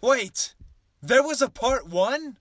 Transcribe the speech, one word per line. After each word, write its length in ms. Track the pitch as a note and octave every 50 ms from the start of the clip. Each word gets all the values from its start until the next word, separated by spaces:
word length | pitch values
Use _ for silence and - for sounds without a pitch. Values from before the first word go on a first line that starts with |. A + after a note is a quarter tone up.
Wait, 540 | - A#3+ C4+ C4 G#3 F#3+ - - - - - _ - - - _ _ _ _ _
there 220 | - C#3+ - C4
was 220 | C#4+ D4+ D#4 C4 C4+
a 60 | C4
part 380 | - - A3 A#3+ C4+ B3+ -
one? 500 | E3+ E3+ F3 F#3 G#3+ C4 D4+ D#4+ D4 A#3+ _